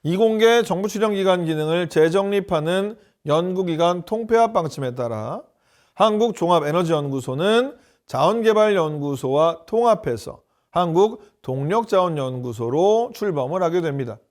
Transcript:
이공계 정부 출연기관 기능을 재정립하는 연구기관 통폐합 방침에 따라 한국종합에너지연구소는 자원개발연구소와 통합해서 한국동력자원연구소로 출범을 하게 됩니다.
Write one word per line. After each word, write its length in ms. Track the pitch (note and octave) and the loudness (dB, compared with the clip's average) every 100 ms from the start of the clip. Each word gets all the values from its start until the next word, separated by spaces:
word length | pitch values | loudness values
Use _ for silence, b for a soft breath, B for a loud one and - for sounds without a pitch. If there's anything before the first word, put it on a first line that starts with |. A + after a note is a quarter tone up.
이공계 600 | D3 F#3 A3+ A3 A3+ A#3 | -2 2 2 4 4 4
정부 260 | A3 F3+ G3+ | 2 -2 -4
출연기관 560 | G3+ A3 G3+ F#3+ F3+ | -2 -2 0 0 0
기능을 460 | E3 D#3 D3+ E3+ F3 | 0 -2 -2 -2 0
재정립하는 1040 | E3 D#3+ F#3 G3 G3+ G3 E3 D#3 F#3 G3+ A3 b b D3 | 2 4 2 0 -2 -2 -2 0 -2 -4 -10 b b -2
연구기관 800 | D#3 F3+ F#3 F#3 D#3 E3+ F3+ E3+ | 0 0 -2 -2 0 0 0 -4
통폐합 480 | A3 A3+ A3+ A#3 | -6 0 2 2
방침에 400 | G#3 D#3 C#3+ C3 | 0 -4 -6 -8
따라 480 | B2 A#2+ A2 A2+ G3 - _ _ _ _ | -4 -6 -4 -6 -10 -14 _ _ _ _
한국종합에너지연구소는 1800 | - G#3+ G#3+ A#3 - E3+ F3 D3 E3 E3 D#3 C#3+ C3+ B2 C3 F#3+ A3+ C4 D4 b b _ | 0 2 2 0 0 2 2 2 -2 0 -2 -2 -6 -6 -2 2 2 0 -8 b b _
자원개발연구소와 1600 | B2+ D#3+ A3+ A3 G#3+ G#3+ G3 D#3 D3+ C#3+ C3+ C3 C#3 E3 E3 - | 0 2 2 2 4 4 2 0 -2 -6 -4 0 2 2 0 -4
통합해서 720 | A3 A#3 G3 D3 A#2 - - _ _ _ | 0 2 2 -2 -6 -8 -18 _ _ _
한국동력자원연구소로 2500 | E3+ F3 E3 G#3+ A#3 - _ - C3 C#3+ G#3+ A3 F#3+ F3+ D#3 C3 B2+ B2 A2 A#2 C#3 F#3+ A3 A#3+ | -2 0 2 2 0 -20 _ -8 -6 -2 -2 2 0 2 -2 -4 -6 -8 -6 -2 2 2 2 -2
출범을 480 | - G#3 D3 C3 F#3 | -4 -4 -2 -4 -2
하게 200 | E3+ F3 | 0 0
됩니다. 400 | E3 C#3 A#2 G#2+ _ | -2 -4 -8 -10 _